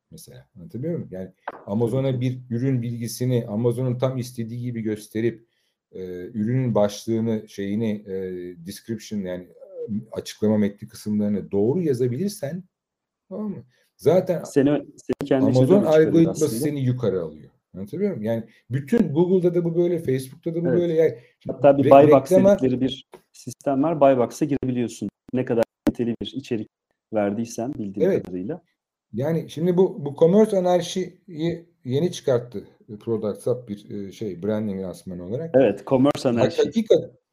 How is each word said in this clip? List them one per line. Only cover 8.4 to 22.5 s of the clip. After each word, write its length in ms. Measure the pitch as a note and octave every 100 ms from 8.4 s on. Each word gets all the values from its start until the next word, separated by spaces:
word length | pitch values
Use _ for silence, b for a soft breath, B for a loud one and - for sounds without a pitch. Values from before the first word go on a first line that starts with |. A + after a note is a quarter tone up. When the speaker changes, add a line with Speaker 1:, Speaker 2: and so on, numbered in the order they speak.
| F2+ F2 E2+
Speaker 1:
description 540 | G2+ - A2 - G#2
yani, 240 | F#2 F2+
e, 40 | F2+ - - C5 - G#2 -
açıklama 460 | - - - G#2+ G#2+
metni 300 | G2+ - -
kısımlarını 640 | - G#2+ G#2 G#2 G2+ -
doğru 300 | G2 A2 E3+
yazabilirsen, 800 | D#3+ A#2+ B2 B2 G3+ - C#3 F3+ - _ _ _ _ _ -
tamam 200 | F#3+ G#3+
mı? 140 | C#3+ - _ _ _
Zaten 460 | A#2+ F3+ F3+ D#3+
Speaker 2:
Seni, 260 | - C#3+ C#3
seni 580 | D3 - - - B2 C#3+
kendi 220 | C3+ C3+
içine 80 | B2+
Speaker 1:
Amazon 180 | C3 G3
Speaker 2:
dönüp 100 | E3+
çıkarıyor 220 | D#3 D#3+
Speaker 1:
algoritması 380 | E3 E3 - C#3+
Speaker 2:
aslında. 160 | A2+
Speaker 1:
seni 220 | D3 C#3+ B2+
yukarı 360 | B2 G#2+ F#2
alıyor. 280 | D#2+ D#2 C2+ _ _ F2+
Anlatabiliyor 360 | G2+ E3 G3+
muyum? 120 | C3+
Yani 200 | G#2+ A#2 A2+ b -
bütün 440 | C3 C#3 A#3 F3
Google'da 420 | C#3 F3+ F#3 F3 F3
da 80 |
bu 120 | E3+ E3+
böyle, 240 | F3 E3+
Facebook'ta 560 | B2+ C3 C3 - E3+ E3
da 60 |
bu 60 | E3+
Speaker 2:
Evet. 120 | E3+
Speaker 1:
böyle. 140 | E3+
Yani 240 | D#3+ D#3 - B B -
Speaker 2:
Hatta 300 | - C#3+ C#3
bir 60 |
Speaker 1:
re-, 60 | C#3
Speaker 2:
buy 220 | C#3+ -
box 100 | C#3
Speaker 1:
reklama 380 | - F#3+ G3